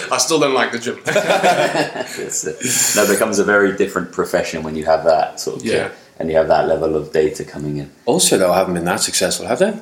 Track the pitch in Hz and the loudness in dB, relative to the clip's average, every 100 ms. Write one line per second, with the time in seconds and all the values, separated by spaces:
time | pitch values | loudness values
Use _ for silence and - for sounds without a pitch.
0 | - 127 - 156 143 127 113 117 117 - | -2 -2 2 2 2 2 0 -2 -6 -6
1 | - 202 - 196 180 170 - 160 143 110 | -2 0 2 2 2 2 2 0 -2 -6
2 | - - - - 80 - 123 - - 104 | -10 -10 -8 -6 -6 -6 -4 -2 0 2
3 | 101 98 107 101 98 104 98 92 95 92 | 4 4 2 2 4 4 4 2 -2 -2
4 | 87 - 85 87 - 80 78 78 80 78 | -4 -4 0 0 -2 -6 -6 -4 0 2
5 | 82 78 76 - - - 113 - - - | 4 2 0 -4 -8 -6 -2 -2 -2 -8
6 | - - 80 80 78 78 76 78 80 78 | -16 -8 0 2 4 2 2 0 0 -2
7 | 73 78 78 - 76 76 73 73 71 - | -2 0 0 -2 -10 -8 -6 -6 -8 -6
8 | - 165 - 95 92 90 92 87 87 104 | -2 0 2 2 4 2 2 0 -2 -2
9 | - - 90 - 92 127 202 - | -2 -2 -2 -2 -4 0 0 -2